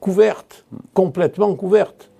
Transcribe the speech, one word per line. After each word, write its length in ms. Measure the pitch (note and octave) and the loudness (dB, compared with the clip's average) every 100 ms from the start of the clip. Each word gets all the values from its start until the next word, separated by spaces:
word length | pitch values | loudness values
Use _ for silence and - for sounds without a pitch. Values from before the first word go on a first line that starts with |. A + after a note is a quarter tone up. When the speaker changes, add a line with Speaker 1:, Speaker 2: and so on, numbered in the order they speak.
Speaker 1:
couvertes, 640 | - F#3 G#3+ - - - _ | -4 2 2 0 -14 -20 _
Speaker 2:
Mm. 40 | - - | -20 -6
Speaker 1:
complètement 600 | - F#3 F3+ F3+ F3+ G#3 | -2 -2 0 -2 0 -2
couvertes. 560 | F#3 F#3+ G#3 - - - _ | -2 0 2 0 -6 -20 _